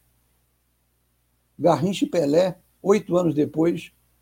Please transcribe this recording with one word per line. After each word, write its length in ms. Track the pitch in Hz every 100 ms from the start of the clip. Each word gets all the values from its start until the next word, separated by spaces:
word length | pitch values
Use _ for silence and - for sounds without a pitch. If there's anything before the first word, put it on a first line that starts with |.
| _ _ _ _ _ _ _ _ _ _ _ _ _ _ _ -
Garrincha 500 | 156 143 180 185 -
e 20 |
Pelé, 500 | 175 143 156 185 - _ _
oito 340 | 180 208 - 175
anos 180 | 170
depois, 580 | 143 147 156 170 175 - _ _ _